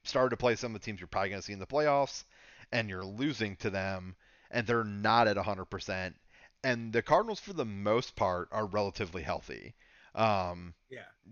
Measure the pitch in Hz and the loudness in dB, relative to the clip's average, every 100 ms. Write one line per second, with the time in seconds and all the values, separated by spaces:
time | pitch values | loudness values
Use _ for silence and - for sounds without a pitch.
0 | - 135 127 120 123 110 120 107 117 95 | -2 2 2 4 2 2 -2 -6 -8 -10
1 | 90 - 98 98 95 98 92 139 151 139 | -4 -2 -2 -4 -8 -8 -2 2 4 4
2 | 135 - - _ - - - 120 110 92 | 2 -4 -14 _ -20 -20 -4 -2 -2 -4
3 | 95 107 147 113 104 92 107 95 95 95 | -6 -2 -2 0 -2 -2 -2 0 -2 -4
4 | 92 - _ _ - 120 107 117 110 101 | -6 -14 _ _ -6 -2 2 2 0 0
5 | 107 117 110 101 90 95 90 95 - 92 | 4 6 6 4 0 -4 -6 -6 -4 -4
6 | 92 - _ - - _ 131 120 113 113 | -4 -8 _ -20 -20 _ -2 -2 0 0
7 | - 165 226 202 - 170 117 98 104 113 | 6 4 4 -4 -6 -4 -4 0 2 2
8 | - - 98 90 85 107 104 104 101 - | 2 0 0 0 -2 -4 -2 0 0 -2
9 | 92 92 101 - - 58 - - _ - | -6 -6 -4 -6 -6 -14 -14 -18 _ -20
10 | - - 110 98 90 87 87 - - 127 | -10 0 2 2 0 -6 -12 -16 -18 -18
11 | 90 _ 104 | -18 _ -2